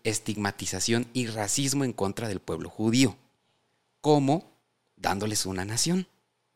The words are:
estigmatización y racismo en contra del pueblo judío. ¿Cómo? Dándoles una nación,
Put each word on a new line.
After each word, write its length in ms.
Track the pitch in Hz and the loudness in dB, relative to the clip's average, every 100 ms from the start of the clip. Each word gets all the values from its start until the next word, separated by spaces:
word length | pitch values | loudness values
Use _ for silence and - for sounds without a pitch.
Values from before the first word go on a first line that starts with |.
estigmatización 1040 | 113 107 - 104 101 - 95 95 90 117 120 | -4 -4 -4 -2 -4 -4 -6 -2 0 0 0
y 140 | 127 117 | -4 -4
racismo 560 | 110 101 - 139 139 | -4 -2 0 0 0
en 100 | 131 | -2
contra 340 | 107 98 101 113 | -2 -4 -2 -6
del 120 | 92 | -6
pueblo 300 | - 82 - | -6 -8 -8
judío. 460 | - 110 120 131 - _ _ _ _ _ _ _ _ | -2 2 4 4 2 _ _ _ _ _ _ _ _
¿Cómo? 500 | 147 147 135 160 - _ _ _ _ - | 4 4 4 0 -2 _ _ _ _ -4
Dándoles 480 | 87 95 107 107 95 | -2 0 0 -2 -2
una 180 | 92 98 | -4 -4
nación, 420 | 113 160 185 180 _ _ _ _ | -2 0 0 -2 _ _ _ _